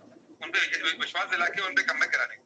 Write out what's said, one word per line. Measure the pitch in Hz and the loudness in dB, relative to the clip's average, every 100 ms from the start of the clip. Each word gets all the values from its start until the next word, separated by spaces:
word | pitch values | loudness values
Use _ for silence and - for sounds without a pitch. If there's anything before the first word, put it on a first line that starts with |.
| - - - - | -20 -20 -20 -14
उन | 160 | -2
पे | 185 160 165 | 0 2 0
वि-, | 165 165 | 0 -2
विश्वास | 151 175 190 | -4 -2 -2
दिला | 180 175 | 0 0
के | - 185 | 0 0
उन | |
पे | 185 | 0
comeback | - - - | 2 2 2
कराने | - - | 2 -2
का। | - | -6